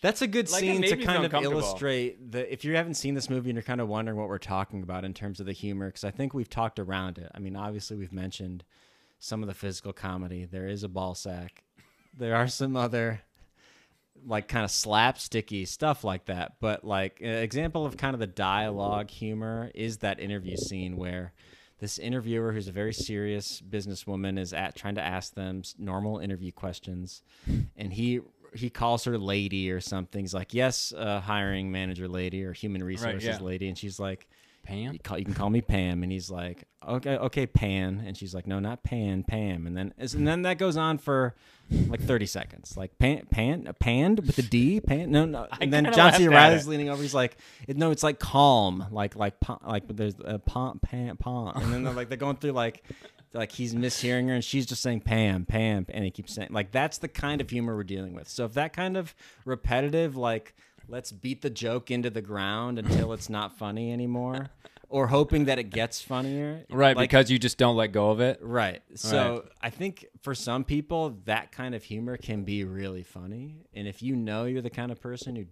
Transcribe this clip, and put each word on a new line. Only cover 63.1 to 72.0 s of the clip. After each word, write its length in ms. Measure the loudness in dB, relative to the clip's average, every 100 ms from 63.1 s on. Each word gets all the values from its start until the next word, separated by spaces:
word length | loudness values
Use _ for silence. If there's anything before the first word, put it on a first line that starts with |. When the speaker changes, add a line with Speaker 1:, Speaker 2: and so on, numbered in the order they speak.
Speaker 1:
it's 180 | -4 -6
not 280 | -4 -6 -6
funny 340 | -6 -4 -4
anymore, 600 | -2 -2 -2 -4 -6 -8 -14 -20 -20 -4
or 200 | 0 4
hoping 380 | 4 4 4 4
that 140 | 2
it 40 | 0
gets 300 | -2 -2 -4
funnier, 640 | -6 -4 -2 -4 -4 -8 -4
Speaker 2:
Right, 260 | 6 8 8
Speaker 1:
like 140 | 8
Speaker 2:
because 200 | 8 8
you 80 | 6
just 200 | 4 4
don't 180 | 4 6
let 120 | 2
go 180 | 4 4
of 100 | 6
it. 180 | 2 0
Speaker 1:
Right. 400 | -2 0 0 -2 _ -10
So 380 | 2 4 4
Speaker 2:
Right. 180 | 0 -8 _
Speaker 1:
I 60 | -8
think 360 | -4 -8 -8 -20 -12
for 120 | -8
some 300 | -6 -2 -2
people, 540 | 0 -2 0 -2 -2 -4 -2
that 260 | -2 -2
kind 240 | -10 -8 -8
of 80 |
humor 320 | -8 -8